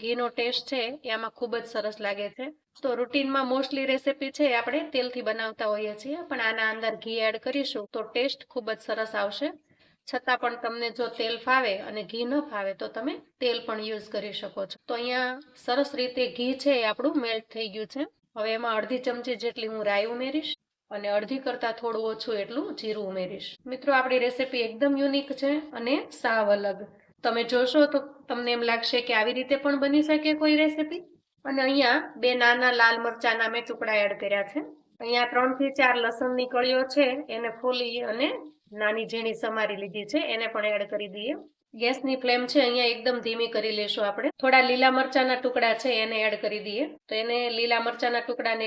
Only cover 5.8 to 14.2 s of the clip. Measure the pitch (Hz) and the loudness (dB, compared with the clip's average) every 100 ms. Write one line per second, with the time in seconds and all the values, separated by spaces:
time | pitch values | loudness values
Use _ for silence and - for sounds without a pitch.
5.8 | 214 208 240 320 320 254 220 226 220 226 | -2 -6 -8 -8 -6 -2 0 2 0 0
6.8 | 220 220 226 226 220 220 - 277 277 220 | -2 -4 -4 0 0 0 -2 -2 -2 -6
7.8 | 202 226 214 240 269 - - 247 220 214 | -8 -6 -4 -2 -2 -2 -10 -8 -6 -6
8.8 | - 220 220 214 202 - 302 - _ _ | -4 -4 -2 -2 -2 -2 -6 -6 _ _
9.8 | _ _ - 247 - 247 240 233 233 233 | _ _ -8 -6 0 0 0 -2 -6 -4
10.8 | 233 233 233 - 226 233 247 262 240 190 | -6 -4 -4 -2 -4 -2 2 2 4 -2
11.8 | 220 214 180 226 240 285 294 214 196 190 | -6 -8 -8 -4 -2 -2 -2 -6 -6 -6
12.8 | - 220 262 381 - - 247 233 - 214 | -8 -6 -6 -6 -12 -4 -2 -2 -4 -6
13.8 | 214 214 214 214 | -4 -8 -6 -8